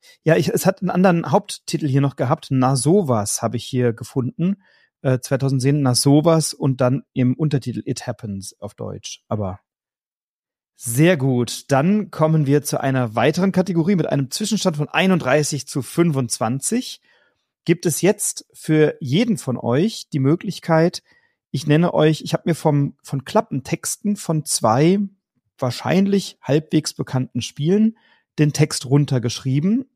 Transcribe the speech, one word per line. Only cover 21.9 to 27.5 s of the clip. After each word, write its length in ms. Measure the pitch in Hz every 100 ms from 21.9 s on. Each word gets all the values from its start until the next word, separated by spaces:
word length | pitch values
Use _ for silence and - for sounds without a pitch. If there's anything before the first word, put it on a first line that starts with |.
euch, 280 | - 156 156
ich 100 | -
hab 140 | - -
mir 80 |
vom, 420 | 160 160 147 139 -
von 220 | - 143
Klappentexten 920 | - 214 226 135 - 170 - - 202 202
von 280 | - 160
zwei 560 | - - 113 117 160 196 196 - _ _ _ _
wahrscheinlich 800 | 127 - 120 165 196 202 - -
halbwegs 540 | - 147 156 151 151
bekannten 480 | - - 131 127 123
Spielen 560 | -